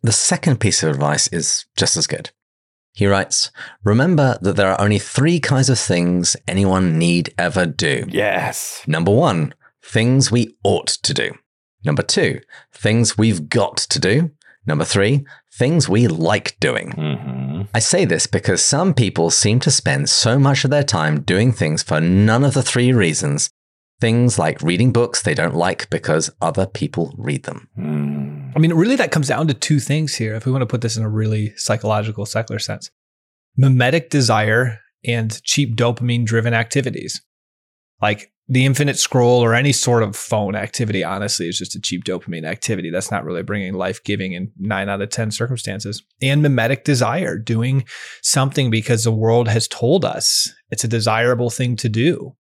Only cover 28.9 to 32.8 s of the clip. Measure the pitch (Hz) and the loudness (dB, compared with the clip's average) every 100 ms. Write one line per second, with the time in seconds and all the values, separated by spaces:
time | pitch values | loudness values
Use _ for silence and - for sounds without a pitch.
28.9 | 269 190 165 139 120 156 120 - 151 - | 2 0 0 0 0 0 -2 0 0 2
29.9 | 147 151 - 110 110 131 131 120 120 117 | -2 -2 -4 -6 -4 -2 -2 -2 -2 -4
30.9 | 110 110 107 107 107 104 - - 104 107 | -2 -2 0 0 0 -4 -6 -4 -2 0
31.9 | 107 107 104 101 110 110 107 - 104 | 0 -2 -6 -6 -6 -4 -8 -8 -10